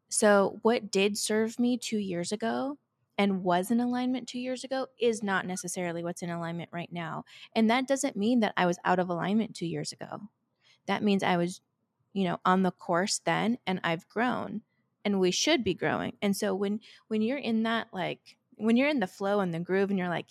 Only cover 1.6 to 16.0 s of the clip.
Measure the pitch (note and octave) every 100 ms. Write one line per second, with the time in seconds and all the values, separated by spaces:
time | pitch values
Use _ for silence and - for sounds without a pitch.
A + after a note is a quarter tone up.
1.6 | A#3+ B3 - G#3+ G3 E3+ F3 G#3+ A3+ A#3+
2.6 | C4 D4 _ _ _ - G3+ F#3+ F#3 F3
3.6 | F#3 A#3 B3 B3 B3+ B3+ - B3 B3+ B3+
4.6 | B3+ C4+ C4 _ A#3 G#3+ G3 F#3+ F3+ F#3
5.6 | F3+ F#3+ F3 E3+ E3+ F3+ F3 E3+ E3 E3+
6.6 | E3 E3+ E3+ E3+ D#3+ D3+ - - - A3
7.6 | A3 A#3+ C4 C4+ C4+ - G#3 B3 G#3+ -
8.6 | F3+ F3 F3+ F3+ F3+ E3+ E3+ G#3+ G#3+ -
9.6 | E3+ D3+ D3+ - - - - _ _ _
10.6 | _ _ - G3 G#3 G3 F#3+ F3+ F3 F#3
11.6 | _ _ _ _ _ G3 F#3 E3 - F#3
12.6 | F#3 - - E3+ G3+ - - E3 F#3+ B3
13.6 | - C#4+ E3+ E3 - - B3 - - G#3
14.6 | - _ _ _ - G3 F#3 F#3 - D#4+
15.6 | G#3+ E3 D#3 A#2+